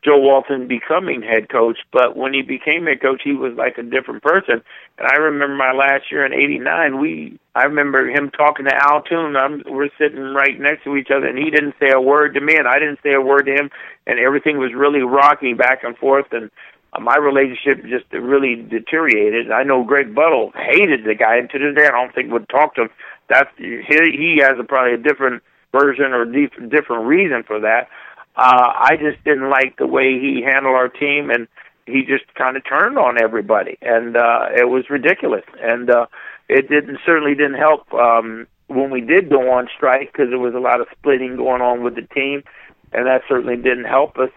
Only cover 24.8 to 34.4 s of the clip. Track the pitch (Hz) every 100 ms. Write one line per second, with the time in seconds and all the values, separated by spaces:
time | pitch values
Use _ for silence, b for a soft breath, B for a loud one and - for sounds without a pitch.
24.8 | 127 120 127 143 135 120 _ _ _ 131
25.8 | 143 127 139 127 117 127 139 - 120 147
26.8 | 143 117 113 165 190 127 110 107 107 113
27.8 | - B B B B - 127 127 123 -
28.8 | 127 156 147 - - 143 135 135 131 -
29.8 | 135 135 135 131 139 131 123 135 135 127
30.8 | 127 - 143 143 143 120 113 B B _
31.8 | - 131 127 135 - - 127 131 - 139
32.8 | 208 277 135 120 110 113 101 107 92 -
33.8 | 120 117 120 117 120 117